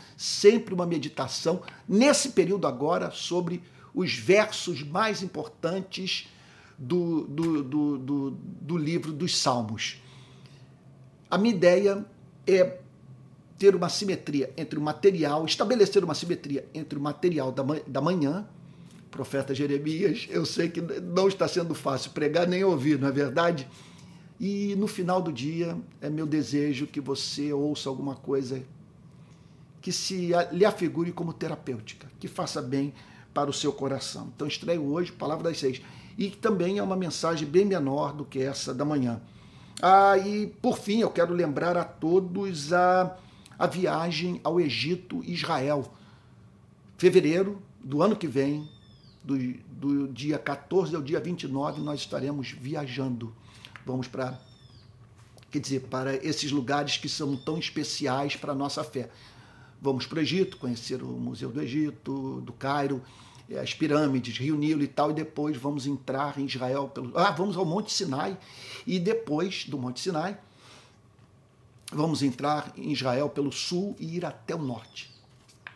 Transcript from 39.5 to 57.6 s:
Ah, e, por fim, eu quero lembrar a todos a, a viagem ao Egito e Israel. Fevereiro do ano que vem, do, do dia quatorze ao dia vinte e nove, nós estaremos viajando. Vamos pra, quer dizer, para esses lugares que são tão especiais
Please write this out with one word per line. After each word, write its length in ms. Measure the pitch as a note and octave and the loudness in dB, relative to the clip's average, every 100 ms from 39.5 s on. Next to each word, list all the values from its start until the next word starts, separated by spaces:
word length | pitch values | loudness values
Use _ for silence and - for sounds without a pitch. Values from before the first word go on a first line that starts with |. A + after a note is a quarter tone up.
| - - - | -20 -16 2
Ah, 340 | F3+ F#3+ G3 G3 | 8 10 10 6
e, 300 | G3+ G#3 G#3 - | 4 -2 -4 0
por 160 | B3 - | 0 0
fim, 220 | - A3 | 0 2
eu 100 | G3+ | 2
quero 240 | - E3+ | 2 2
lembrar 420 | F3 D#3+ C3+ E3+ F3 | 2 0 2 2 0
a 80 | |
todos 880 | E3 - D#3+ F#3 F3+ F#3 G3 D#3 C#3+ | -2 -2 4 4 2 -4 -4 -4 2
a, 440 | F3 F3+ F#3 F3+ - - - - - | 4 6 6 2 -2 -18 -20 -14 -2
a 80 | E3+ | 0
viagem 720 | F3 E3 D#3 E3+ D#3 F3+ F3+ | 2 0 2 0 -2 -2 -2
ao 160 | D3 E3+ | 0 2
Egito 640 | D3+ A2 C#3 F3+ - F3+ | 2 0 -2 -4 -4 -8
e 80 | - | -4
Israel. 600 | F3 D#3+ D3 C#3 C#3+ B2 - - - - - - - - - - - | -6 -2 0 2 0 -2 -14 -20 -20 -20 -20 -20 -20 -20 -20 -18 4
Fevereiro 680 | F3+ F3+ D3+ E3+ G3 G3+ - - | 6 6 6 2 0 -4 -14 -16
do 200 | C3+ D3 | -4 2
ano 140 | G3+ G#3+ | 2 2
que 100 | D#3+ | 0
vem, 420 | C3 C#3 D3+ D3+ - - - - - | 0 0 -2 -6 -18 -20 -20 -20 -14
do, 160 | C#3 C#3 B2+ - - | -4 -2 -2 -6 -14
do 400 | A#2+ C#3 C#3+ C3+ | -6 -2 0 -2
dia 300 | A#2+ D3 C#3+ | -4 -4 -2
quatorze 580 | D3+ C#3 - F#3 D#3 E3 | -2 -6 0 2 2 -2
ao 60 | |
dia 180 | C3+ D#3+ | -2 -2
vinte 240 | E3 E3+ | -2 -6
e 40 | - | -4
nove, 320 | C3+ D3 D3 | -2 -2 -4
nós 200 | D3 C#3 | -6 -6
estaremos 500 | - C#3+ C3+ C#3+ A2+ | -6 -4 -4 -4 -6
viajando. 840 | A2 B2+ D#3 C3+ B2 C3 A#2 A2+ - - - - - - | -10 -8 -6 -6 -4 -4 -4 -8 -14 -20 -20 -20 -14 -6
Vamos 220 | C3 B2+ | -6 -6
pra, 300 | C3 B2+ C3 - - - - - - - - - - - | -6 -6 -8 -18 -20 -20 -20 -20 -20 -20 -20 -20 -20 -8
quer 100 | D3 | -6
dizer, 220 | - C3+ | -4 -4
para 320 | A#2+ C3 C3+ C3+ | -4 -4 -2 -2
esses 340 | D#3 C#3+ D3 | -4 -4 -2
lugares 460 | C#3+ B2+ C#3+ C#3+ - | -2 0 -2 0 -4
que 120 | C#3 | -4
são 280 | - C#3 C3+ | -4 -4 -4
tão 220 | - | -4
especiais 760 | D#3+ | -6